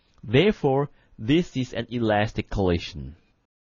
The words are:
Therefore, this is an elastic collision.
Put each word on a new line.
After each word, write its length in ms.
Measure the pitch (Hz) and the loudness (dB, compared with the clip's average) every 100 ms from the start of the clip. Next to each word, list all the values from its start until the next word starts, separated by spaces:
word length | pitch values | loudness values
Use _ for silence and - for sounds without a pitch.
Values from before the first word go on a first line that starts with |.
| _ _ | _ _
Therefore, 680 | - 123 196 214 143 135 143 - _ - | 0 4 4 2 0 0 -2 -8 _ -8
this 380 | 107 156 175 135 | 0 0 0 -4
is 160 | 127 | -6
an 160 | - 117 | -6 -8
elastic 580 | 120 110 104 107 - - | -2 0 2 0 -4 -4
collision. 680 | 107 95 87 - 73 67 73 _ _ _ _ | 0 2 0 -2 -12 -14 -16 _ _ _ _